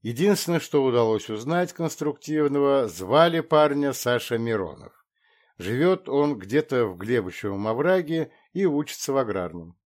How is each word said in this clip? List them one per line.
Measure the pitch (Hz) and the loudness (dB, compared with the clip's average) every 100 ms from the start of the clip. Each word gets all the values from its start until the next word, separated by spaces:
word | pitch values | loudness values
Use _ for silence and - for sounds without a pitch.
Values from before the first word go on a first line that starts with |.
Единственное, | 107 117 196 202 - 165 | -8 0 2 2 0 -2
что | - 147 | 0 2
удалось | 131 120 113 107 - | 2 2 2 0 -2
узнать | 107 123 170 175 | -8 -2 -2 -2
конструктивного, | - 165 - 151 147 - 151 147 143 143 139 117 | -4 -6 -4 -6 -6 -4 0 2 2 2 2 0
звали | 85 92 139 170 165 | -4 0 4 4 2
парня | - 156 151 143 143 | 2 4 4 2 -2
Саша | 131 123 120 - 117 | -2 -2 -2 -2 -4
Миронов. | 117 110 87 71 - _ _ _ _ _ _ _ | -2 -2 -4 -10 -20 _ _ _ _ _ _ _
Живёт | 90 120 170 185 - | -4 2 2 2 0
он | 139 147 127 | 0 0 -2
где-то | 95 135 151 127 110 | 0 -2 0 0 0
в | 90 | -2
Глебычевом | 101 123 92 - 104 98 107 | 0 0 0 -6 -6 -4 -2
овраге | 117 156 185 156 165 143 _ _ | 0 2 2 0 -4 -4 _ _
и | 170 | -2
учится | 190 143 147 - - | 0 0 -4 -8 -2
в | 135 | 0
аграрном. | 120 95 87 85 82 87 | 0 -2 -4 -8 -16 -20